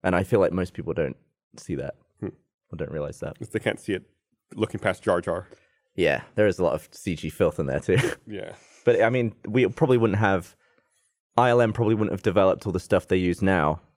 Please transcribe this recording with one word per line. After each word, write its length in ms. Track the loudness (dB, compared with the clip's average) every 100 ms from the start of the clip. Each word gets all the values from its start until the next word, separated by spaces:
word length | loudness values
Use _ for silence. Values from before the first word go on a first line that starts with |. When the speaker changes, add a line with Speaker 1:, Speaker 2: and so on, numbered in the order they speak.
Speaker 1:
And 120 | 0 0
I 80 |
feel 160 | 2 2
like 140 | 2
most 200 | 0 -6
people 200 | -8 -8
don't 240 | -4 -4 -6 _ _ _ -20
see 180 | -10 -8
that 200 | -8 -12 _ _
Speaker 2:
Hmm. 80 | -14 -14 _ _ _
Speaker 1:
or 60 | -12
don't 140 | -10
realize 280 | -8 -10 -10
that. 180 | -12 -12
Speaker 2:
'Cause 120 | -8
they 100 | -6
can't 200 | -4 -6
see 120 | -6
it 100 | -8 -8 _ _ _ _
looking 260 | -6 -6 -2
past 240 | -4 -2
Jar 160 | 0 0
Jar. 280 | 0 -6 -8 -20 _ _ _ -2
Speaker 1:
Yeah, 260 | 0 0 -4 0
there 120 | 0
is 100 | 2
a 60 |
lot 100 | 0
of 140 | -2 -8
C 240 | -12 -8 -6
G 140 | -8
filth 300 | 0 0 0
in 60 | -4
there 140 | -4
too. 160 | 2 2
<laughs> 300 | 2 -4 -12
Speaker 2:
Yeah. 260 | -12 -12 -16 _ _ 0
Speaker 1:
But, 160 | 4
I 80 | 2
mean, 260 | 2 -2 -6 -4
we 220 | 0 0
probably 300 | 0 2 4
wouldn't 220 | 2 2
have, 360 | 2 0 -4 _ _ _ _ _ _ _ _ 2
I 140 | 4
L 100 | 4
M 120 | 2
probably 220 | 2 0 0
wouldn't 160 | 0
have 100 | -2
developed 420 | 0 4 4 2 -2
all 60 |
the 80 | -6
stuff 280 | 0 0 2
they 80 | 0
use 240 | 0 0
now 400 | 2 2 2 -2 _